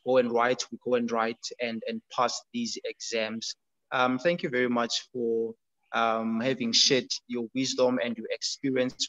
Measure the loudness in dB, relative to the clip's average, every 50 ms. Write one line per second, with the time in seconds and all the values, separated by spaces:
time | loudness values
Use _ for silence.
0 | 0 4 4 4 4 4 4 2 4 2 2 0 -4 -12 -12 -8 -2 0 0 2
1 | 2 0 0 0 0 0 -2 _ -10 -14 -8 -6 -6 -6 -6 -6 -6 -6 -8 -8
2 | _ _ 0 0 0 0 0 -4 -12 _ -6 -4 -4 -4 -6 -8 -8 -10 -10 -8
3 | -10 -4 -2 -2 -2 -2 -4 -6 -8 -10 -12 _ _ _ _ _ _ -4 0 2
4 | 2 2 2 2 2 0 0 0 -2 -2 0 0 2 2 2 0 0 0 -2 -6
5 | -6 _ -6 -4 -2 0 0 0 0 -2 -6 _ _ _ _ _ _ -4 0 2
6 | 2 2 2 2 0 0 0 0 0 0 0 0 0 2 2 4 4 4 4 2
7 | 2 -2 -8 -10 _ -6 -6 -6 -6 -4 -4 -4 -2 -2 2 2 2 4 4 2
8 | -2 -2 -4 -6 -6 -6 -6 -4 -4 -6 -6 -4 -2 -2 0 2 0 0 -2 -4
9 | -8